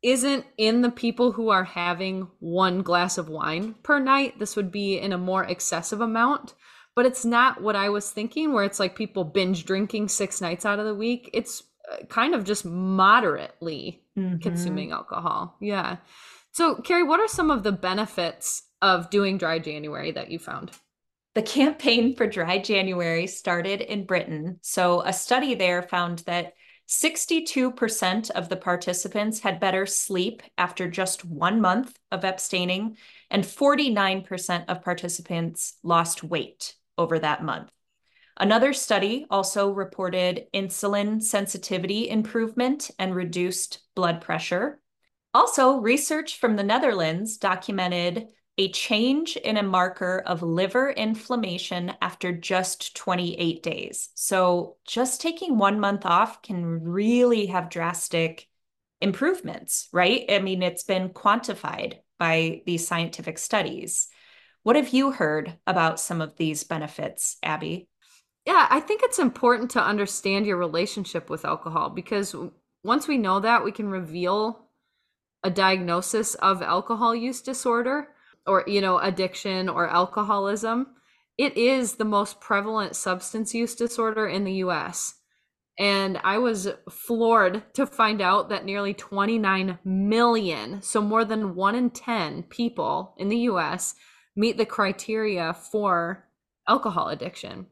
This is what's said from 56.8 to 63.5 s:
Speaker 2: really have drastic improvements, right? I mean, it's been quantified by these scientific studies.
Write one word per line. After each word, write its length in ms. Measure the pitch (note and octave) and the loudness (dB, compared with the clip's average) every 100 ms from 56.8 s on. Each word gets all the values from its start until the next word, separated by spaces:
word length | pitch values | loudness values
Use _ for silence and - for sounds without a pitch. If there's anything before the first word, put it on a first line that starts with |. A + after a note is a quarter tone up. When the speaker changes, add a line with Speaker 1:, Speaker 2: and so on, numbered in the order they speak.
Speaker 2:
really 600 | E3 F3+ G#3+ A#3+ B3 A3+ G3+ | -4 0 4 6 6 4 2
have 200 | F#3 F3 | -2 -4
drastic 800 | E3+ E3+ F3 - E3 E3 D#3+ - _ _ _ _ _ | -4 -4 -4 -2 0 0 -4 -20 _ _ _ _ _
improvements, 880 | G3+ - D4+ F#4 - - - - - | -2 2 0 0 -4 -12 -6 -6 -2
right? 320 | F3 F3+ B3+ - | 2 4 2 2
I 80 | G3 | 0
mean, 240 | F#3+ F#3 | 0 0
it's 220 | F3+ F3 | -2 -2
been 260 | - F#3 F#3 | -2 -2 -2
quantified 880 | - G#3 A3+ - G#3 - - - - _ _ | -2 2 2 0 -8 -8 -6 -8 -10 _ _
by 440 | E3+ E3 E3 E3 | 2 2 2 -2
these 240 | - E3+ E3 | -4 -2 0
scientific 480 | E3+ E3 - - D#3+ | -2 -2 -6 -10 -8
studies. 720 | - | -2